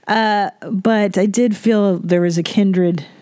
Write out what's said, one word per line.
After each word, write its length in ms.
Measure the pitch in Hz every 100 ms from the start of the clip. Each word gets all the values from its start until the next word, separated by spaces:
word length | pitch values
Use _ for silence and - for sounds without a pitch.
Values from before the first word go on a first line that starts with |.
| -
that. 460 | 214 220 208 190 -
Uh, 80 | -
but 460 | 196 226 220 202 185
I 100 | 208
did 300 | 214 247 208
feel 420 | 226 214 202 175
there 220 | 170 175
was 160 | 175 170
a 60 |
kindred, 640 | 165 - 196 185 180 170 147 -